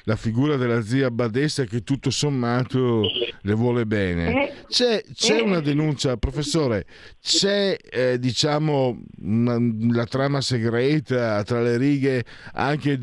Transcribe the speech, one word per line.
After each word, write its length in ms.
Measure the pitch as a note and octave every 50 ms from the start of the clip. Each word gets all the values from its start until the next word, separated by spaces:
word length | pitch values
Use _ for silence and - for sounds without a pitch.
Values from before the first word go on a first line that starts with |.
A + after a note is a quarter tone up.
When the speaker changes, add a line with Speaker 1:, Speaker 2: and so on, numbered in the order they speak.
| -
Speaker 1:
la 100 | G#2+ A2
figura 400 | - - A2+ A2 A#2+ C#3+ D3+ D3
della 260 | C3 B2 A#2+ A#2 A#2+
zia 300 | A2 G2+ B2 C3+ C3+ B2+
badessa 540 | A#2 A2+ B2 A2+ G#2 C3 D3 D3+ - - C3
che 180 | G2 A2 A#2+ -
tutto 260 | - C#3 - - C#3
sommato 960 | - - D3 D3 C#3+ B2+ A#2+ A#2+ A#2+ B2+ B2+ - - C3 B2+ B2 A#2 A2+ G#2 F2+ - - - - - -
le 120 | - G2 G#2
vuole 320 | A2 A#2+ B2 A#2+ B2 A#2
bene. 600 | G#2+ A2 G#2 G2 F2+ F2 E2+ E2+ E2+ A#3+ C4+ C#4
Speaker 2:
Eh, 60 | - - - -
Speaker 1:
C'è, 360 | - - - A#3+ A#3+ A3 F#3+ - - C#3
c'è 260 | - - A3+ A3 A3+
Speaker 2:
eh. 20 |
Speaker 1:
una 180 | A3+ G#3 F#3 E3+
denuncia, 580 | D3 D3 C#3+ D3 D#3 D#3 C#3+ - - C3+ B2
professore, 680 | G#2+ - - C3 D3+ C#3+ - - E3 D3 B2 A2 F#2+ E2 - - - - - - -
c'è, 560 | - - - - F#3+ G3 G3+ G3+ G3 F#3+ F3 - - -
eh, 300 | - A#2 B2+ B2+ B2 B2
diciamo, 840 | B2 B2+ G#2+ - D#3 D3 D3 D3+ D#3 D#3 C#3 C3+ C3 B2 A2+ - - - - -
una, 360 | - F2 G#2+ A#2 A#2+ A#2+ A#2+ A#2 A#2+ A#2+ A2 G#2+ A2+ A#2+
la 140 | A#2+ A#2 A#2
trama 360 | - - C3+ C3+ C#3 C#3+ C#3
segreta, 1040 | B2 - C3 A#2 A2 A#2 A2+ A#2+ B2+ C#3+ D3+ D#3 - - C3 B2 A#2+ A2+ G#2 G#2 G#2
tra 180 | - B2 A#2
le 160 | A#2 A#2+ A#2+
righe, 460 | A#2+ C3+ D3 C#3+ C#3 C3 C#3 C3 B2 A2+ - - - - - -
anche 460 | - A#2+ C3+ D3+ C#3 B2+ D3 C#3+ C3